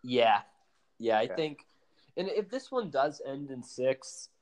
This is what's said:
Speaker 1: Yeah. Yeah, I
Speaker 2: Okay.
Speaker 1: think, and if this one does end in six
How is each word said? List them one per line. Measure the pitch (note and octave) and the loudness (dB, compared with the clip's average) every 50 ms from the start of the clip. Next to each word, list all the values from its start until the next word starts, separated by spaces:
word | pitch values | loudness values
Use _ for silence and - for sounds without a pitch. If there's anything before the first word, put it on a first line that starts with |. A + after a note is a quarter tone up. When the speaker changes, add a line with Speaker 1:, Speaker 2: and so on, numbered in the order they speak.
| - | -4
Speaker 1:
Yeah. | B2+ B2 A#2+ A#2 A2+ G#2+ G2+ - - _ _ _ _ _ _ _ _ _ _ | 0 4 6 6 6 6 4 0 -6 _ _ _ _ _ _ _ _ _ _
Yeah, | A#2 A2+ A2 | 0 2 2
I | G#2+ A2+ | 2 2
Speaker 2:
Okay. | - F#2 | 0 0
Speaker 1:
think, | E3 D#3 D#3 C#3+ - - _ _ _ _ _ _ _ _ _ _ | -2 -2 -2 -4 -10 -18 _ _ _ _ _ _ _ _ _ _
and | - F#3 F#3+ | -6 -4 -2
if | - G#3 G#3 F#3 | -2 -2 -4 -2
this | A#3+ C4+ - - | -6 -8 -8 -4
one | C4 B3+ A3 E3+ | -4 -4 -4 -2
does | C3+ C3+ C#3 D3+ D3 - - | 0 0 0 0 -2 -6 -10
end | C#3 C3+ C#3+ C#3+ C#3 | -10 -8 -8 -8 -10
in | C3+ B2+ A#2+ | -10 -12 -12
six | - - - B2+ C3 C3 - - - - - - - _ _ | -12 -6 0 0 0 0 0 -6 -18 -16 -16 -18 -20 _ _